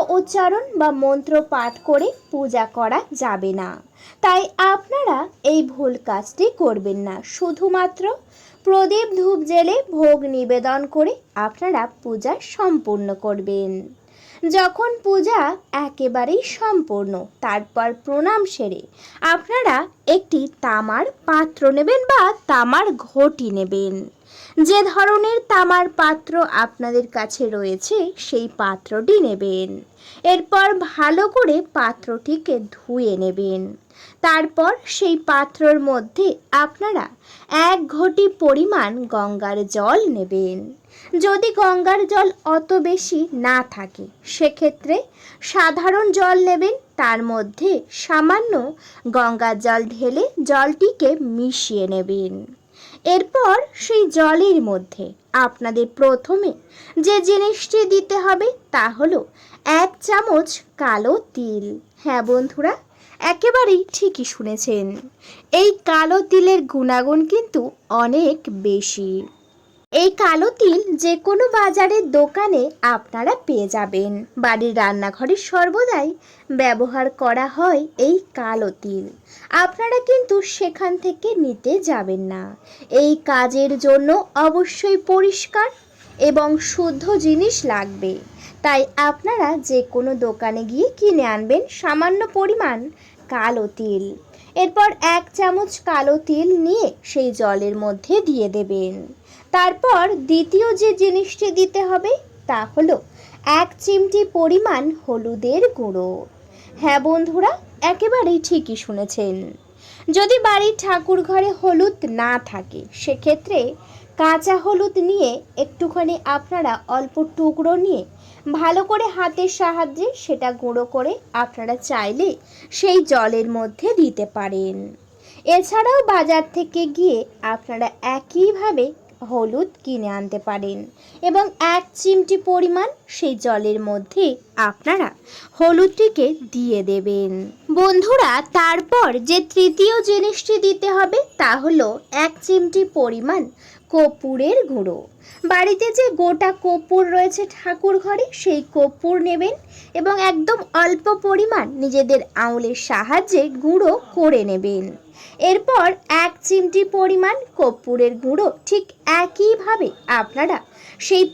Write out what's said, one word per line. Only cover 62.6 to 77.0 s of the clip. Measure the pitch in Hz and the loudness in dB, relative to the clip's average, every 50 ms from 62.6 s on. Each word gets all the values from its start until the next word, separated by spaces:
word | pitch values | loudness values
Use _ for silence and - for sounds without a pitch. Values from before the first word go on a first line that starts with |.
| 294 339 523 - - _ _ _ _ _ - - | -2 -2 -2 -4 -10 _ _ _ _ _ -14 -6
একেবারেই | - 330 349 330 - 480 494 508 508 427 381 359 381 - - | -4 -2 -2 0 0 2 2 4 4 4 4 2 2 -2 -4
ঠিকই | - 403 381 392 - 247 | -2 -2 -2 -2 -4 -8
শুনেছেন, | - - - 226 214 214 220 - 262 220 208 196 196 202 220 - 262 - _ - - - - - _ - | -10 -10 -10 -8 -8 -8 -6 -4 -4 -2 -2 -4 -6 -8 -12 -14 -18 -20 _ -20 -20 -20 -20 -6 _ 2
এই | 349 381 403 392 403 - | 4 4 4 2 2 0
কালো | - 320 311 320 320 359 392 381 381 | 0 2 2 2 2 2 0 2 2
তিলের | 370 381 359 370 381 370 277 254 | 4 4 6 6 4 2 0 -2
গুণাগুণ | - 269 254 254 254 247 254 277 302 311 320 311 | -4 -2 -2 0 0 0 0 2 2 2 2 2
কিন্তু | 392 453 466 - - 294 240 269 - _ _ - 226 233 240 | 0 -2 -2 -2 -4 -4 -4 -6 -8 _ _ -4 -2 0 0
অনেক | 240 254 311 339 285 311 311 - - 202 196 196 | 2 2 2 2 2 0 -2 -6 -10 -10 -6 -2
বেশি। | 208 196 202 202 - - 202 196 190 190 190 - - - _ _ _ _ _ _ _ _ _ _ _ - | -2 -2 -2 -2 -6 -8 -6 -6 -6 -6 -6 -8 -10 -14 _ _ _ _ _ _ _ _ _ _ _ 0
এই | 294 349 381 381 - | 2 2 2 2 2
কালো | 415 349 320 311 349 466 480 - | 2 2 2 2 0 0 2 4
তিল | 440 370 330 381 427 392 320 294 | 4 4 4 4 0 -2 -4 -2
যে | 320 339 339 330 - | 0 0 -2 0 0
কোনো | 392 403 403 508 494 | 0 0 2 2 2
বাজারের | 440 440 403 381 370 392 381 381 415 440 370 285 | 2 2 2 2 2 2 2 2 2 2 0 2
দোকানে | 262 294 294 294 - 381 415 415 370 269 247 302 - - - 247 | 4 4 4 2 2 -2 -2 0 0 0 0 -2 -4 -2 -2 0
আপনারা | 240 220 233 - - 226 233 320 494 494 - | 0 -2 -4 -8 -10 -4 -2 -2 -2 -2 -2
পেয়ে | - 277 214 202 196 | -4 -2 -2 -2 -2
যাবেন। | 240 220 208 196 196 190 196 202 208 202 226 - _ 254 | -4 -4 -4 -4 -2 -4 -4 -4 -6 -8 -12 -12 _ -2
বাড়ির | 240 240 226 220 233 233 220 | 0 0 0 0 0 -2 0
রান্নাঘরে | 226 208 196 202 202 196 196 196 - 254 262 381 403 - | 0 0 0 0 -2 -4 -6 -6 -6 -2 -2 -2 -2 -2
সর্বদাই | - - 359 349 359 359 440 494 494 427 311 277 311 370 - _ - - _ _ - | -2 0 0 0 2 2 0 0 0 0 0 -2 -2 -4 -8 _ -20 -20 _ _ -6
ব্যবহার | 269 262 262 247 233 220 247 247 247 269 | -2 0 0 2 2 0 0 -2 -2 -2